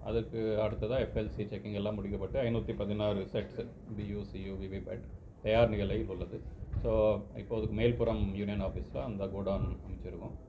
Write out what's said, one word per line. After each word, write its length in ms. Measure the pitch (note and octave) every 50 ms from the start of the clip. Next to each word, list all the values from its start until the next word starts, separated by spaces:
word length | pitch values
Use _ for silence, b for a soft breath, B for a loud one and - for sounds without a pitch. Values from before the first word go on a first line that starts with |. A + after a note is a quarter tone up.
| -
அதுக்கு 540 | A2 A2 A#2 A2 - - A2+ A2 A2 G#2+ G#2
அடுத்ததா 380 | G#2+ G#2+ G#2+ - A#2 G#2+ B2 C3
எஃப் 180 | A2 G2+ -
எல் 120 | A2+ G#2+ G#2+
சி 160 | - - G#2+
செக்கிங் 280 | G2+ - G2 G2+ G#2+ G#2
எல்லாம் 320 | G#2 G2+ G#2 G#2+ G#2 G2
முடிக்கப்பட்டு 300 | G2 G2+ G2+ G2 F#2+ -
ஐநூத்தி 420 | C3+ B2+ A#2 A#2 A2+ G#2 - A2
பதினாறு 500 | G2 - G2+ G#2 G#2 G#2+ G#2+ G#2 G2 F#2+ - -
செட்ஸ் 360 | A2+ G2+ - - - - - - - - - A2
பி 100 | G2+ G#2
யு, 160 | G2+ G2+ G2+ G2+
சி 200 | G2+ - G2 F#2+
யு, 120 | G2 F#2+
வி 100 | F#2+ F#2+
வி 140 | F#2+ F#2+ G2
பேட் 240 | - - G2 - - - - - - - - - -
தயார் 260 | A2 A2 A2+ A#2+ A2+
நிலையில் 400 | A2 G#2 G2+ G2 G2 A2 A2 G2+
உள்ளது. 320 | F#2 F2 F2 F2 G2+ - - - - - - - - - -
So, 380 | A#2+ A2 A2 G#2+ G#2+ G#2+ G2+ G2+ - -
இப்போதுக்கு 360 | - G2+ - A#2+ A2 G#2+ G#2+ G#2+
மேல்புறம் 640 | G#2 A2+ A#2+ A#2 A#2 A#2 A2+ A2 G#2+ G#2 G2+ F#2+
யூனியன் 280 | G2+ G2+ G2+ G#2 G2+ G2
ஆஃபீஸில் 400 | F#2+ F#2 F#2 - - - C3+ C3+
அந்த 220 | C3 G#2+ G2 G2
கோடவுன் 520 | F#2+ F#2+ F#2+ G2 F#2+ G2 F#2+ F#2+ F#2 F#2 - -
அமைச்சிருக்கோம். 480 | - F#2 F2+ - F#2 F2+ F2 F#2 B2 - - -